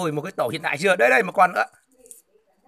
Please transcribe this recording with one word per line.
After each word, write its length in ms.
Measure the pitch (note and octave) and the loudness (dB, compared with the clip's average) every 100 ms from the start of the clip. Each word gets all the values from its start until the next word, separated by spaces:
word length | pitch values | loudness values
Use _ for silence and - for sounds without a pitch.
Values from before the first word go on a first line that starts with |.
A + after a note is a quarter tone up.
ơi, 80 | F3 | -2
một 100 | D3 | -6
cái 100 | E3+ | -8
tổ 160 | F3 C3 | -6 -6
hiện 140 | D#3+ | -4
tại 140 | E3 C#3 | -6 -2
chưa? 180 | G3 F#3 | 0 2
Đây, 140 | A#3 | 4
đây, 120 | B3+ | 2
một 100 | F#3 | 2
con 200 | F#3 F3+ | 2 2
nữa. 120 | G#2 - _ _ _ - - _ _ _ _ | 2 -4 _ _ _ -20 -20 _ _ _ _